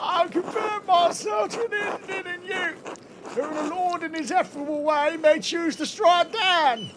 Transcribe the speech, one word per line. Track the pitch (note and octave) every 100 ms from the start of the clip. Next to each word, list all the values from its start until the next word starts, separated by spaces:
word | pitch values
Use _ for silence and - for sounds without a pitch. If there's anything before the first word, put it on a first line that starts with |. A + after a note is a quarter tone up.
I | - E4+ E4+
confirm | D#4 F#4 A4+ G#4+ G#4+ G4+
myself | F4+ F4 - G#4 G#4+ G#4+
to | -
an | A#4 G#4 G#4 -
Indian | - F#4+ F4+
in | F4+
you, | F4+ F#4+ F4+ D#4 - - - - -
who | A3
in | D4 D4+
a | D4+
lord | F4 F4+ F4
in | E4
his | D#4+ C4
equitable | F#4 - C#4+ C#4+ D4+
way | D4 D4+ D4 E4
may | D#4 D4+
choose | - E4 E4+
to | B3+
strike | D4+ - G#4 F4 E4+
down. | A4 F#4+ F4 D4+ A#3 F#3